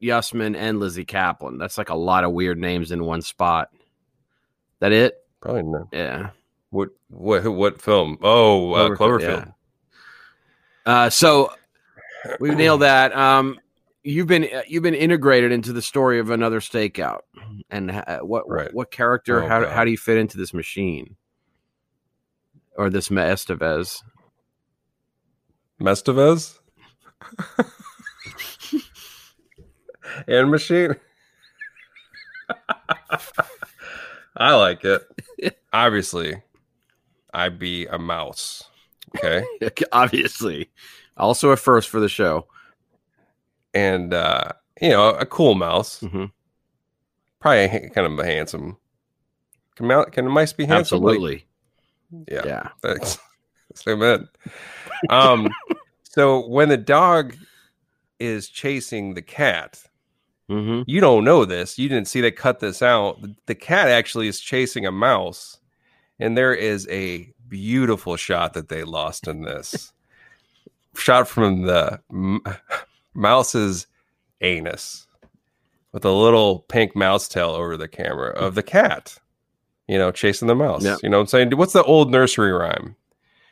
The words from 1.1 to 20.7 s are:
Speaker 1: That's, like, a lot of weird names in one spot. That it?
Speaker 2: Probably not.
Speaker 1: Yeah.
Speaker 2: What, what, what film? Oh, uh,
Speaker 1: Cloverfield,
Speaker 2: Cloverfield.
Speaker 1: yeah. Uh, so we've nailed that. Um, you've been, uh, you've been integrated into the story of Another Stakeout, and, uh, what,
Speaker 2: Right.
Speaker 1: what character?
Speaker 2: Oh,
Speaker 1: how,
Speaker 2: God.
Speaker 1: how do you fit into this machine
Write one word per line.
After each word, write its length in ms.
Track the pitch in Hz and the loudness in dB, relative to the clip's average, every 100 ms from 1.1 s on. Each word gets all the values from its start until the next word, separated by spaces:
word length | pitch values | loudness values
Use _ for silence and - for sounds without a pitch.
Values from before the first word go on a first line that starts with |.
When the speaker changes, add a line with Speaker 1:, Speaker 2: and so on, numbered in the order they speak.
| 98 92 78 69 64 | -4 -4 -4 -10 -10
Speaker 1:
That's, 180 | 87 - | -10 -10
like, 100 | 95 | -8
a 60 | 82 | -4
lot 260 | 87 92 | 0 2
of 60 | 87 | 2
weird 260 | 87 92 85 | 0 -2 -2
names 340 | 90 90 82 | -4 -4 -6
in 120 | 85 | -6
one 180 | 82 82 | -6 -6
spot. 480 | - - 87 82 73 _ _ _ _ _ _ _ _ _ _ _ | -8 -4 -2 -2 -4 _ _ _ _ _ _ _ _ _ _ _
That 140 | 101 | 2
it? 240 | 107 123 - _ _ | 4 2 0 _ _
Speaker 2:
Probably 240 | - 120 | -8 -6
not. 240 | 80 78 90 | -6 -8 -8
Speaker 1:
Yeah. 380 | 80 78 65 98 - _ _ _ | -8 -8 -8 -12 -18 _ _ _
Speaker 2:
What, 200 | 98 98 _ _ | -6 -6 _ _
what, 360 | 87 95 101 107 | -8 -2 0 -2
what 340 | 92 101 - | 0 -2 -2
film? 360 | - 104 80 76 | 0 2 0 0
Oh, 500 | 101 117 110 101 87 | 4 6 6 4 2
uh, 160 | 87 85 | 2 2
Speaker 1:
Cloverfield, 60 | 98 | 2
Speaker 2:
Cloverfield. 560 | 107 120 85 - - _ _ _ _ _ - - _ _ _ _ _ _ - | 2 2 -2 -4 -8 _ _ _ _ _ -20 -20 _ _ _ _ _ _ 0
Speaker 1:
yeah. 60 | |
Uh, 180 | 123 120 | 2 4
so 420 | - 165 147 135 - _ _ _ _ - - - - | 4 6 6 2 -4 _ _ _ _ -20 -18 -14 -6
we've 180 | 147 151 | -2 2
nailed 260 | 160 151 | 4 6
that. 320 | 143 131 131 131 | 6 6 4 4
Um, 420 | 135 135 135 135 _ _ _ _ | 4 4 2 -4 _ _ _ _
you've 240 | 143 151 170 | -6 -2 2
been, 160 | 175 | 2
uh, 180 | 156 127 123 | 2 -4 -6
you've 160 | 160 | -2
been 100 | 170 | -2
integrated 560 | 151 160 170 139 127 120 | 2 2 2 4 4 4
into 220 | 120 113 | 0 -4
the 100 | 120 | -8
story 380 | - 143 131 120 | -4 0 2 2
of 100 | 110 | 0
Another 300 | 117 117 113 | -2 0 -2
Stakeout, 640 | - 117 107 - 71 50 - - 110 104 - | -4 -4 -4 -4 -8 -8 -14 -20 -20 -20 -12
and, 200 | 101 92 | -8 -8
uh, 300 | 98 - 78 | -8 -10 -10
what, 280 | 82 113 - | -6 -6 -4
Speaker 2:
Right. 240 | 82 73 | -8 -8
Speaker 1:
what 200 | 113 127 | -8 -10
character? 500 | - 120 123 - 120 | -2 0 0 0 0
Speaker 2:
Oh, 60 | - | 0
Speaker 1:
how, 140 | 113 | 0
Speaker 2:
God. 100 | 117 | 0
Speaker 1:
how 120 | 80 | 0
do 60 | 117 | -2
you 60 | 113 | -2
fit 180 | - 113 | 0 0
into 220 | 110 95 | 0 -6
this 160 | 92 | -10
machine 640 | 87 - | -10 -10